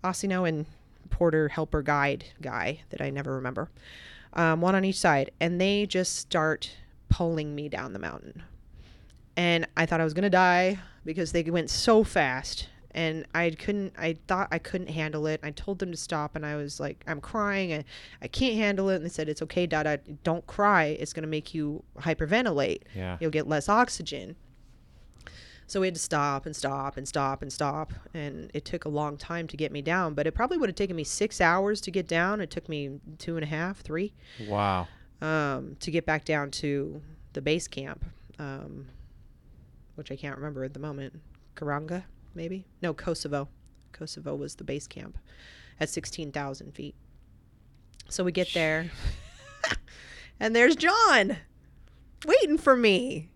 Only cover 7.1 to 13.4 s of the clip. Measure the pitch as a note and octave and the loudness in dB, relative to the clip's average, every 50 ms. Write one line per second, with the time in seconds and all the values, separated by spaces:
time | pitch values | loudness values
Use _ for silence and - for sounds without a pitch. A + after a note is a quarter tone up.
7.1 | - - F3+ E3+ E3 D#3+ D3+ D3+ D3 D3 D3 D3 - - - C3 F#2 G2 E2+ E2 | 2 2 4 0 0 0 -2 -4 -6 -6 -6 -6 -6 -6 -6 -6 -8 -8 -8 -8
8.1 | - - - - - - E3 - - - - - - - - - - - - - | -8 -10 -14 -16 -16 -16 -18 -18 -20 -20 -20 -20 -20 -20 -20 -20 -20 -20 -20 -20
9.1 | - - - - _ - F3 F3 E3+ E3 E3 - - - E3 D#3+ E3+ D#3+ E3 D#3+ | -20 -20 -20 -10 _ 0 2 4 4 2 0 -2 0 0 0 2 2 2 2 2
10.1 | D3+ E3+ F#3+ G3+ F3+ F#3 F#3 F3+ F3+ F3+ F#3 F#3 G3+ F#3 F3+ - - - - D#3+ | 2 2 2 6 6 8 8 8 8 6 6 4 2 0 -6 -16 -20 -14 -8 -6
11.1 | D#3+ F3 F3 D#3 - E3+ E3 D#3 E3+ F3 E3 F3+ - - - - A3+ G#3+ A3 - | -4 -2 -2 0 2 0 2 2 0 0 0 0 -2 0 6 8 8 8 8 6
12.1 | - F#3+ D3+ C3+ B2+ C3 C3+ - - - - - - - - - - D#3 E3 D#3+ | 4 2 2 4 2 -2 -6 -8 -8 -8 -10 -12 -12 -20 -20 -10 -6 -2 -2 -2
13.1 | D#3 D#3+ D3+ - - E3 | -2 -4 -8 -4 0 2